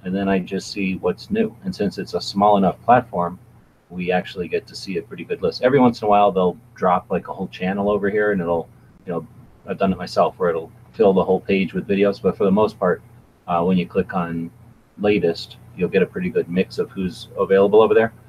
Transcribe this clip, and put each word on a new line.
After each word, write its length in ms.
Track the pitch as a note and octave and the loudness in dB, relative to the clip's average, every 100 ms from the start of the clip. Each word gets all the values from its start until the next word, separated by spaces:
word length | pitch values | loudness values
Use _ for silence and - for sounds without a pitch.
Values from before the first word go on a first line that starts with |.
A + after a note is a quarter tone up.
and 120 | F#2+ F#2+ | -6 -2
then 140 | G2 | 0
I 100 | G2 | 0
just 320 | F2 F#2+ - | -2 -8 -8
see 240 | G2+ F#2+ F#2 | -6 -4 -2
what's 340 | F2+ F2+ - | -4 -4 -4
new. 220 | G#2+ A2+ - F#2+ | -2 -2 -4 -10
And 100 | F#2 | -4
since 220 | G2+ F#2 | -4 -4
it's 160 | F#2 | -8
a 80 | - | -8
small 340 | - G2 G#2 G#2 | -6 2 4 4
enough 260 | F#2+ - | 2 0
platform, 580 | - B2 A#2+ F2+ F2 F2+ - - _ _ _ | 2 2 2 -4 -4 -6 -18 -20 _ _ _
we 200 | F2 F2 | -6 -2
actually 380 | F2+ - F#2+ E2 | -2 -2 -8 -6
get 180 | F2 - | -6 -8
to 80 | - | -14
see 220 | F#2+ F2+ | -8 -8
a 40 | |
pretty 240 | - E2+ E2 | -8 -14 -10
good 160 | E2 | -4
list. 220 | F2 - | -4 0
Every 160 | B2+ C#3 | 2 4
once 220 | B2 A2+ | 4 2
in 40 | G#2 | 2
a 40 | |
while, 220 | G#2 G#2 | 4 4
they'll 240 | F#2 F2+ F2 - - | 4 0 -2 -12 -4
drop, 320 | F#2+ F2+ - | 0 0 0
like, 180 | F2+ - | -6 -6
a 60 | |
whole 160 | - F#2 | -8 -10
channel 400 | - F#2 G2+ G2+ | -6 -6 -2 -2
over 200 | G#2 G2 | 0 0
here, 220 | G#2+ G#2 | 0 0
and 80 | G2+ | 0
it'll, 300 | E2+ E2+ - - - - - | -2 -4 -6 -16 -20 -18 -10
you 60 | |
know, 160 | E2+ D#2+ - - - - | -10 -10 -18 -20 -20 -12
I've 120 | F2+ | -2
done 120 | F#2+ | -2
it 60 | F2 | -2
myself, 420 | F2 - E2+ - | -4 0 -2 0
where 100 | F2+ | -2
it'll 220 | E2 E2 - - | -2 -6 -16 -14
fill 180 | - G#2 | 2 4
the 140 | F#2+ F2+ | 4 2
whole 160 | F#2+ | 0
page 320 | - G2 F2+ | 0 0 0
with 160 | F#2 - | -4 -2
videos. 320 | G2 G2+ G2 | 2 2 0
But 160 | F#2+ E2+ | -2 0
for 80 | G2+ | 2
the 60 | |
most 280 | G2 G#2+ - | 4 2 0
part, 220 | F#2 E2 - - - _ - | -2 -2 -6 -20 -20 _ -4
uh, 180 | E2+ F2 | -2 2
when 120 | F#2 | 0
you 80 | F2 | 0
click 280 | G2 F2+ | -4 -4
on 360 | F#2 E2+ E2 E2+ - - - _ - | -4 -6 -6 -8 -14 -20 -20 _ -4
latest, 600 | G#2 G#2 E2 E2 - - - E2 | 0 2 0 -2 -10 -20 -20 -6
you'll 140 | F2 | -2
get 140 | F#2 | 0
a 20 | F2+ | 0
pretty 240 | F#2+ F2+ | -2 -2
good 180 | D#2 D#2+ | -2 -2
mix 300 | F2+ F#2 - | -2 -2 -4
of 120 | F2 | -8
who's 380 | G2 F#2 - - - | -6 -8 -8 -12 -6
available 440 | F#2+ G2 G2 G#2+ | 2 4 6 6
over 120 | G#2+ | 6
there. 200 | A2 A2+ - | 4 2 -2